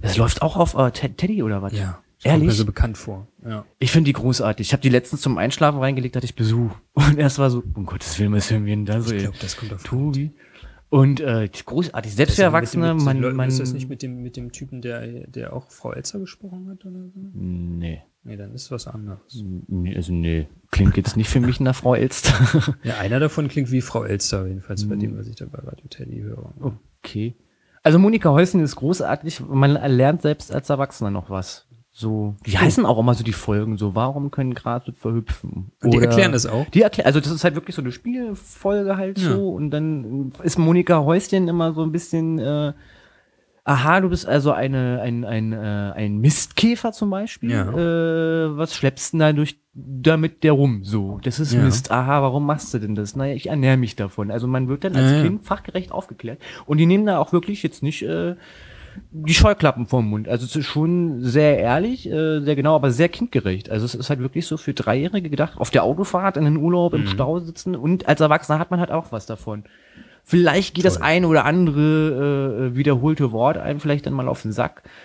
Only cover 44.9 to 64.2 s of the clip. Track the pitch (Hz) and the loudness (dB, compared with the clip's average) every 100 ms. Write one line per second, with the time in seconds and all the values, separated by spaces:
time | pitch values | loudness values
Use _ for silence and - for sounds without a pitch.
44.9 | 123 120 120 110 110 110 110 104 104 101 | -2 -2 -4 -4 -2 -2 -4 -4 -4 -4
45.9 | - 104 104 135 - - - 226 233 233 | -4 -2 2 4 4 0 2 2 2 -4
46.9 | - 208 190 226 - 233 113 95 147 170 | -4 -4 -2 -6 -8 -4 -2 -2 0 0
47.9 | 165 165 165 165 165 160 147 160 - - | 0 0 0 0 0 -2 -2 -6 0 -2
48.9 | - - 165 156 147 151 - _ - 135 | -2 -4 2 4 4 0 -4 _ -20 -12
49.9 | 131 156 160 160 - 160 143 139 107 95 | 0 2 4 0 2 4 6 4 2 -2
50.9 | 107 98 - 131 131 151 123 92 113 131 | -4 -4 -6 -6 -4 2 4 4 2 0
51.9 | 120 127 143 139 139 143 143 - 117 104 | 0 2 2 2 0 0 -2 -4 -6 -4
52.9 | 104 104 135 139 131 180 151 131 131 117 | -4 -4 -4 -4 -6 -4 0 4 4 2
53.9 | - 98 - 101 113 123 131 127 139 196 | -4 -6 -4 -6 -4 -2 -2 -2 -4 -2
54.9 | 135 131 147 160 208 - 302 - 190 180 | 2 4 4 2 0 -4 -6 -6 -8 -6
55.9 | - - - 113 127 - - - 151 165 | -10 -10 -14 -12 -12 -16 -18 -2 2 4
56.9 | 196 214 175 - 180 185 208 156 - 143 | 4 4 0 2 0 -2 -6 -6 -4 -6
57.9 | - - 165 170 180 - - - - - | -6 -6 -4 -4 -6 -14 -20 -20 -20 -20
58.9 | 196 - 160 156 160 208 202 147 123 113 | -20 -16 -8 0 4 6 6 2 0 0
59.9 | 127 110 107 110 117 127 160 135 151 160 | 0 0 -2 -4 -4 -4 -6 -4 -2 0
60.9 | 175 170 123 123 127 151 123 113 139 220 | 0 0 -2 0 4 4 4 2 2 0
61.9 | 254 175 156 160 156 143 139 143 156 135 | -4 -6 -2 -2 0 0 0 4 4 2
62.9 | 120 170 - 240 123 98 92 - 107 120 | 2 0 0 -2 -2 0 -4 -4 -4 -4
63.9 | 117 127 135 | -6 -6 -4